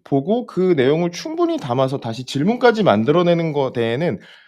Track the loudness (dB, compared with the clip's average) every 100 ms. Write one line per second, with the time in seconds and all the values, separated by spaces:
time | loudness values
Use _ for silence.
0 | -2 -2 0 -4 -4 -2 0 2 2 2
1 | -2 -6 -8 -2 -2 -2 -4 -2 -2 -2
2 | -8 -10 -6 -2 -2 2 2 4 4 4
3 | 4 2 4 2 0 -2 -4 -2 -2 0
4 | -2 -4 -10 -20